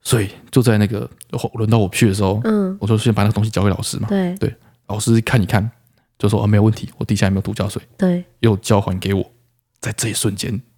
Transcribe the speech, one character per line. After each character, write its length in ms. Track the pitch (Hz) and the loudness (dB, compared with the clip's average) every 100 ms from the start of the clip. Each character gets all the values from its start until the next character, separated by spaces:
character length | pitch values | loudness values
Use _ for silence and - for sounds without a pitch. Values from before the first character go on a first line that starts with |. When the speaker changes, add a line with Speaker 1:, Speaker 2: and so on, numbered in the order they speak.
Speaker 1:
所 220 | - 120 | 0 -2
以 80 | 98 - - | -2 -8 -2
就 120 | - | 2
在 160 | 120 107 | 4 4
那 80 | 104 | 2
个 240 | 101 123 - - - - | 0 -8 -14 -12 -8 -8
轮 140 | - 107 | -4 2
到 80 | 117 | 2
我 100 | 98 | 2
去 180 | - 113 | 2 2
的 60 | |
时 80 | 98 | 2
候， 180 | 98 104 | 0 0
Speaker 2:
嗯。 300 | 127 214 95 - | 0 0 -2 -4
Speaker 1:
我 60 | 101 | 0
就 100 | 110 | 2
先 160 | 117 | 2
把 100 | 104 | 2
那 40 | 104 | 2
个 40 | |
东 100 | 107 | 2
西 60 | 107 | 0
交 120 | 104 | 0
给 60 | 101 | 0
老 140 | - | 0
师 160 | - - | -4 -6
嘛。 80 | 104 | -4
Speaker 2:
对。 260 | 101 180 185 | -2 -2 -2
Speaker 1:
对。 180 | 110 - _ _ _ | -6 -6 _ _ _
老 120 | 104 | -6
师 220 | 110 113 | 2 2
看 220 | 110 127 | 4 0
一 20 | |
看， 240 | 90 107 107 - _ _ _ _ | 2 0 -2 -6 _ _ _ _
就 100 | 104 | 0
说 120 | 107 | 2
：“哦， 20 | 104 | 2
没 100 | 104 | 4
有 60 | |
问 100 | 107 | 4
题， 160 | 110 - - | 2 -6 -10
我 80 | |
底 100 | 113 | -4
下 120 | 104 101 | 0 2
也 40 | |
没 60 | 98 | 0
有 60 | |
涂 100 | - | -4
胶 160 | 107 98 | -6 -6
水。” 140 | - - _ | -6 -14 _
Speaker 2:
对。 260 | 185 175 175 _ | -2 -2 -6 _
Speaker 1:
又 160 | 113 101 | 0 0
交 220 | - 104 | 2 0
还 180 | 104 92 | 2 -4
给 140 | 95 | -2
我， 200 | 98 - _ _ _ _ _ | -2 -4 _ _ _ _ _
在 120 | - 104 | -10 -6
这 120 | 113 | -6
一 60 | |
瞬 200 | - 113 | -4 -4
间 280 | 95 - 104 - | -4 -6 -8 -10